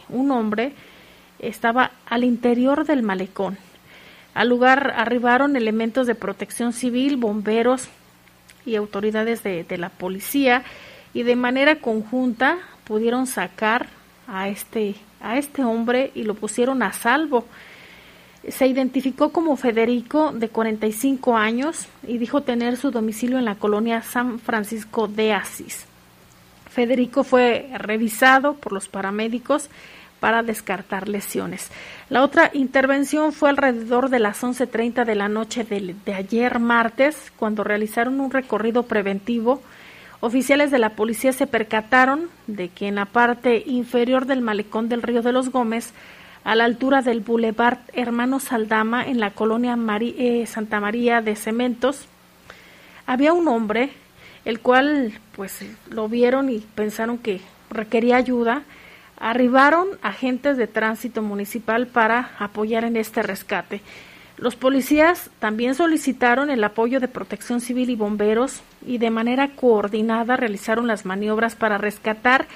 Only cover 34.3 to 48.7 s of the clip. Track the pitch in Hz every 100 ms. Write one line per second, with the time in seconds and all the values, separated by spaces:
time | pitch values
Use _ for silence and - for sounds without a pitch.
34.3 | 202 247 247 247 220 233 240 233 208 202
35.3 | 208 220 240 214 202 190 185 - 196 196
36.3 | 226 247 247 233 233 233 233 269 302 -
37.3 | - 220 214 202 208 214 220 240 269 269
38.3 | 262 262 208 226 233 240 220 196 196 -
39.3 | 240 220 277 - - - - - - 233
40.3 | 247 254 277 294 269 220 214 220 220 262
41.3 | 262 269 226 214 220 214 254 262 277 339
42.3 | - - 208 180 - 202 202 202 240 240
43.3 | 240 254 233 - 247 240 247 240 262 262
44.3 | 262 233 208 208 214 233 240 220 240 233
45.3 | 247 262 254 233 226 240 - - - -
46.3 | - 196 220 233 240 262 269 247 233 214
47.3 | 226 226 220 233 247 - - 233 233 247
48.3 | 269 - 247 214